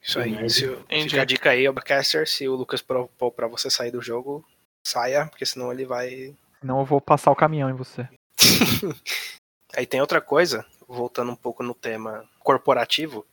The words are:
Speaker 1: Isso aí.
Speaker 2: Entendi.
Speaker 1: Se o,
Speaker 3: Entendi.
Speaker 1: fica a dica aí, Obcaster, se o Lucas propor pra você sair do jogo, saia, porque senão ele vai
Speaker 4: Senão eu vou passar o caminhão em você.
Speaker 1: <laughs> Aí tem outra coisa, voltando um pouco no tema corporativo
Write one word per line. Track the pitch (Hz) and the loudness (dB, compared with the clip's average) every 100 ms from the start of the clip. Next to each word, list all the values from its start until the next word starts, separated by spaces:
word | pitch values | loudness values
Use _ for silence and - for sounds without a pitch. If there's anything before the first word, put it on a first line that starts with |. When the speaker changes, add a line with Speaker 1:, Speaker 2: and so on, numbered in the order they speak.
Speaker 1:
Isso | - - | -6 -4
aí. | 117 | -4
Speaker 2:
Entendi. | 110 113 | -2 0
Speaker 1:
Se | - 135 | 0 0
o, | 127 | -6
Speaker 3:
Entendi. | - 151 151 | -4 -2 0
Speaker 1:
fica | 143 | 0
a | |
dica | 127 131 160 | 0 2 2
aí, | 123 135 | 4 2
Obcaster, | 135 - 139 139 160 156 | 0 0 0 2 0 0
se | - 135 | -2 -2
o | 131 | -4
Lucas | 127 127 | -4 -6
propor | - 127 123 _ 123 | -2 -4 -4 _ -4
pra | 117 117 | -2 -6
você | 117 135 | -4 -4
sair | - 120 | -2 -2
do | 123 | -6
jogo, | 120 120 131 143 - _ _ _ - | -6 -8 -6 -10 -12 _ _ _ -6
saia, | 135 127 139 156 | -2 0 0 -2
porque | - | -4
senão | 127 - 123 | -6 -4 -6
ele | 127 | -6
vai | 131 123 127 127 131 143 _ _ | -6 -4 -6 -8 -16 -18 _ _
Speaker 4:
Senão | 131 131 | -4 -2
eu | |
vou | 135 143 | 2 2
passar | - 147 - | 4 6 6
o | 139 | 6
caminhão | 156 156 135 | 4 2 -2
em | |
você. | 131 127 - 127 _ _ - | -4 -10 -10 -12 _ _ 4
Speaker 1:
<laughs> | - - - - 190 - - - - - _ _ _ - | 6 6 4 2 -4 -8 -8 -8 -8 -16 _ _ _ -8
Aí | 127 | -2
tem | 127 | 0
outra | 143 165 | 2 0
coisa, | - 143 175 117 - _ _ | 2 2 2 0 -8 _ _
voltando | 123 120 - 123 | -8 -8 -4 -6
um | 120 | -6
pouco | 123 117 | -10 -8
no | 123 | -8
tema | 120 - 110 110 107 110 _ | -8 -8 -8 -8 -12 -14 _
corporativo | - 131 - 123 117 - 156 117 - | 2 2 4 2 2 -2 -4 -10 -16